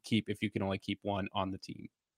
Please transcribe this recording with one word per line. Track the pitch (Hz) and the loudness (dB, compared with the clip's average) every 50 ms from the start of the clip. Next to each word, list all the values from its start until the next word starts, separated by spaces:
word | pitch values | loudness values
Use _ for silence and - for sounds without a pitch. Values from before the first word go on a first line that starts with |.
| - | 0
keep | - 117 107 - - | 2 2 2 4 2
if | 104 - | 0 0
you | 110 104 | 0 0
can | - 107 | 0 2
only | 101 98 98 95 | 2 2 0 0
keep | - - 101 - | 0 -2 -4 -2
one | - 104 101 101 98 101 - | 0 0 0 0 0 -2 0
on | 104 95 95 | 0 0 0
the | 92 92 | -2 -4
team? | - - - - - - _ _ _ _ _ | -6 -10 -10 -10 -12 -14 _ _ _ _ _